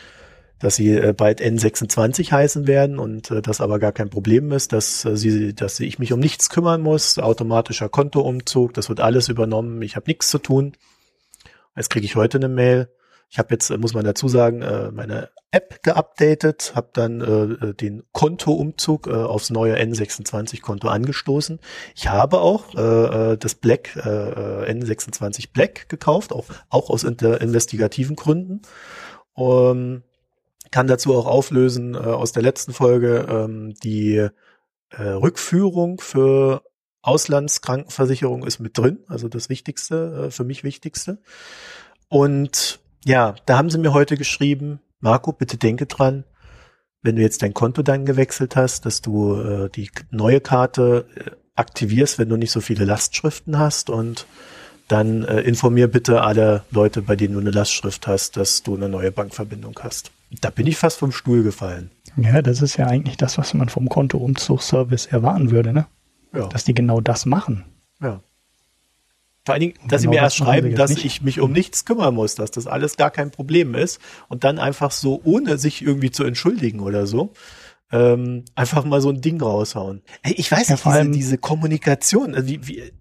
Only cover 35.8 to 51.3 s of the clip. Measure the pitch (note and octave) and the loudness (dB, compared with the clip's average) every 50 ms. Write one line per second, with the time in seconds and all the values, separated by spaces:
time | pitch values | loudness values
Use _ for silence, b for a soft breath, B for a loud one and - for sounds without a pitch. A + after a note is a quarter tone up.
35.8 | E3+ F3 F3+ F3+ - - - C3+ C3+ C3+ C3+ C3+ C3+ C3+ C3+ C3 - _ _ _ | -2 -2 -4 -8 -12 -4 0 2 4 4 4 4 4 2 0 -2 -6 _ _ _
36.8 | _ _ _ _ - - - D#3 - - D3 C#3+ C#3+ D3 - - - - B2+ C3+ | _ _ _ _ 0 0 2 2 2 0 0 0 0 -2 -4 -6 -4 -4 -6 -6
37.8 | D3+ - - - C3+ B2+ C3+ B2 - B2+ B2 B2 A#2+ A#2+ - - A#2 A2 - - | -6 -8 -4 -2 0 0 0 0 -2 -2 -4 -4 -6 -8 -8 -8 -8 -6 -2 0
38.8 | A#2 C3 F3+ A#3 - - E3 A#2 A#2 A#2 A2+ A#2 - - C3+ B2+ - - C#3+ - | 2 2 0 -2 -6 -12 -12 -10 -10 -10 -10 -10 -8 -8 -10 -8 -8 -10 -12 -12
39.8 | - - E3+ D#3+ E3 E3 D#3+ C#3 C#3+ C#3 B2+ - B2+ B2 C3+ - - C#3 C#3 - | -8 -6 -4 -4 -4 -6 -6 -8 -8 -8 -8 -6 -6 -6 -8 -8 -8 -10 -10 -10
40.8 | - D#3+ - - - - F#3+ G#3 B B B B B B B B B B B B | -12 -12 -12 -10 -10 -10 -10 -12 B B B B B B B B B B B B
41.8 | B B B B _ _ - C#3+ C#3 C#3+ C#3+ C#3 C#3+ C#3 - - - - - - | B B B B _ _ 4 4 4 4 4 2 0 -2 -2 -4 -4 -4 -6 -10
42.8 | _ _ _ _ - - C3 B2+ A#2+ G#2+ G2+ - _ - A#2+ B2 D3 E3+ D#3+ D#3+ | _ _ _ _ 0 2 4 4 4 2 0 -2 _ 2 4 4 4 2 0 0
43.8 | E3 D3+ C#3 C#3+ C#3+ C#3+ D3+ C#3 C#3 - - - C#3+ C#3+ C#3+ C3+ C#3+ D3 D3 C#3+ | 2 4 4 4 4 4 2 -2 -2 -4 -2 0 0 0 0 0 -4 -6 -10 -10
44.8 | - _ _ _ - A2+ A2+ A#2+ - - D3+ - B2+ A#2+ - A#2 - A2+ A2 A#2 | -14 _ _ _ 0 2 2 2 0 -4 -4 -4 -6 -6 -2 0 0 0 0 0
45.8 | D3 - - - C#3 C3 C3+ C#3 C3+ - b b b b b b b b b b | -4 -6 -2 0 0 0 0 -2 -8 -14 b b b b b b b b b b
46.8 | b b _ _ - A2+ A2+ A2+ A2 G#2+ - - - G#2 G2+ - B2 A2+ B2+ - | b b _ _ -2 0 2 4 2 2 2 0 -2 -4 0 0 0 0 0 0
47.8 | C#3+ C#3+ C3+ C#3 C3+ C#3 C3+ C3 C3+ C3 - - C#3 B2 - C3 B2+ B2+ - - | 0 2 0 2 0 0 2 2 0 0 0 -4 -4 -2 0 0 0 0 0 -4
48.8 | - A#2 G#2+ - - A2+ G#2 G#2 G#2 G2+ G2+ G2+ A2 G#2+ G2+ G2+ G2 G2 - - | -6 -6 -6 -4 -4 -2 0 0 2 0 0 -2 -2 -4 -4 -4 -4 -6 -6 -10
49.8 | G2+ - - - - - - A2 G#2+ A2+ B2+ C#3 C#3 - C#3 B2+ B2+ B2 - - | -12 -12 -12 -14 -14 -8 -4 0 4 4 4 4 4 2 2 2 2 2 2 2
50.8 | B2 A#2+ A#2+ A#2+ A#2+ - - - - - | 4 4 4 2 0 -4 -12 -16 -14 -14